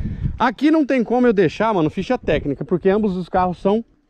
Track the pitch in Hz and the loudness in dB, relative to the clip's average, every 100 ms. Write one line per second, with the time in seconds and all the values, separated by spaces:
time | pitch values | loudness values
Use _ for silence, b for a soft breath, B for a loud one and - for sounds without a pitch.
0 | B B B - 247 214 294 320 269 269 | B B B -2 -2 0 2 2 2 0
1 | 214 240 247 196 165 - 220 196 151 - | 0 2 2 4 0 0 0 2 0 -2
2 | 180 247 - 147 143 131 147 175 190 202 | -4 -4 0 -2 -2 -6 -4 0 2 2
3 | 208 185 170 190 180 170 196 214 - _ | 0 -2 -2 -2 -2 -2 0 0 -4 _